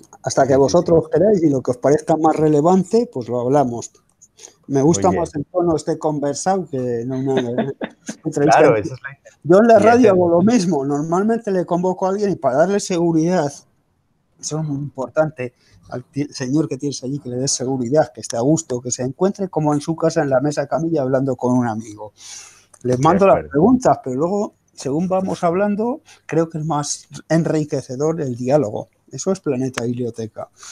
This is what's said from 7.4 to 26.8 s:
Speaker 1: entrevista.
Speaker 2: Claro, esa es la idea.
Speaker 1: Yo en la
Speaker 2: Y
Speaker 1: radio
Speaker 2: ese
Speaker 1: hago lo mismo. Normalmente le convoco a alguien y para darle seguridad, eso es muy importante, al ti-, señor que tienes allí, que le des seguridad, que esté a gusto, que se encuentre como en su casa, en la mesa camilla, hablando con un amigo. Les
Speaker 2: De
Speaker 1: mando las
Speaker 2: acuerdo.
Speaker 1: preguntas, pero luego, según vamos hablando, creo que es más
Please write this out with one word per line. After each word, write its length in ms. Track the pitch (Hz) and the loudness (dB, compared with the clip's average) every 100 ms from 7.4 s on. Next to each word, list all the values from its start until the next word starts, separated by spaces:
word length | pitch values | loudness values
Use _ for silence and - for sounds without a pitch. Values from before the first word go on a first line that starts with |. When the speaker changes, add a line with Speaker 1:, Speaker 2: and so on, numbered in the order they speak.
| 120 123 135 - - _ - - 156 | -2 -4 -4 -6 -12 _ -16 -10 -6
Speaker 1:
entrevista. 340 | 147 143 147 | 0 2 4
Speaker 2:
Claro, 180 | 151 110 | 4 2
esa 160 | 107 127 | -2 -12
es 60 | |
la 60 | 139 | -18
idea. 200 | 139 - _ | -20 -20 _
Speaker 1:
Yo 140 | 143 185 | 4 6
en 80 | 233 | 8
la 120 | 226 | 6
Speaker 2:
Y 40 | |
Speaker 1:
radio 160 | 214 240 | 6 6
Speaker 2:
ese 100 | 220 | 6
Speaker 1:
hago 200 | 185 175 | 4 4
lo 120 | 170 | 4
mismo. 440 | 202 247 175 147 139 | 4 2 2 -2 0
Normalmente 640 | 143 165 175 214 226 214 | -2 0 0 0 -2 -2
le 140 | 190 170 | -2 0
convoco 420 | 175 185 185 190 | -2 -2 -2 -2
a 20 | |
alguien 200 | 196 202 | -2 -2
y 40 | 160 | 0
para 220 | 131 135 | 0 2
darle 220 | 180 202 | 2 2
seguridad, 720 | - 175 170 160 170 185 143 - _ _ _ _ _ _ _ _ | -2 0 2 2 2 0 -2 -6 _ _ _ _ _ _ _ _
eso 200 | - 156 | -10 -6
es 40 | 151 | -6
muy 120 | 139 | -6
importante, 760 | 143 - 120 156 156 - 123 _ _ _ - | -8 -8 -6 -2 -2 -2 -10 _ _ _ -14
al 140 | 127 - | -14 -10
ti-, 220 | 139 143 | -8 -8
señor 360 | - 127 147 147 | -6 -2 -2 -2
que 100 | 131 | -4
tienes 260 | 143 - | -6 -8
allí, 160 | 127 143 | -8 -8
que 100 | 127 | -8
le 60 | 123 | -6
des 140 | 135 | -4
seguridad, 600 | - 127 135 120 151 - | -4 -4 -2 0 2 0
que 80 | - | -4
esté 160 | - 117 | -8 -2
a 40 | |
gusto, 400 | 131 160 - 123 | 0 0 -2 -6
que 100 | 127 | -6
se 120 | - | -6
encuentre 460 | 127 - 185 202 190 | -6 -2 -2 -2 -6
como 240 | 160 151 | -2 0
en 80 | 147 | -2
su 140 | 165 160 | -4 -2
casa, 260 | 160 165 | -2 0
en 60 | 143 | 0
la 100 | 131 | 0
mesa 260 | 147 147 139 | 0 -2 -4
camilla, 340 | 139 165 156 | -4 -2 -2
hablando 340 | 131 135 135 123 | 0 0 0 -2
con 180 | 123 127 | 0 2
un 100 | 120 | 0
amigo. 460 | 110 110 104 107 _ - - - _ _ _ | -4 -10 -16 -18 _ -20 -20 -20 _ _ _
Les 140 | 123 127 | -2 2
Speaker 2:
De 60 | |
Speaker 1:
mando 240 | 156 185 190 | 4 6 6
las 80 | 160 | 4
Speaker 2:
acuerdo. 140 | - | 2
Speaker 1:
preguntas, 500 | 143 208 262 165 - | 2 4 4 2 0
pero 120 | 131 127 | -2 -4
luego, 380 | 170 202 214 _ _ | -2 -2 -6 _ _
según 340 | - 135 147 185 | -12 -6 -4 -2
vamos 340 | 185 190 170 | -2 -2 -2
hablando, 580 | 175 180 208 202 233 285 _ - - | -2 0 -2 -2 -4 -6 _ -20 -4
creo 240 | 156 165 | -2 -2
que 80 | 160 | -4
es 60 | 156 | -4
más 420 | 147 | -4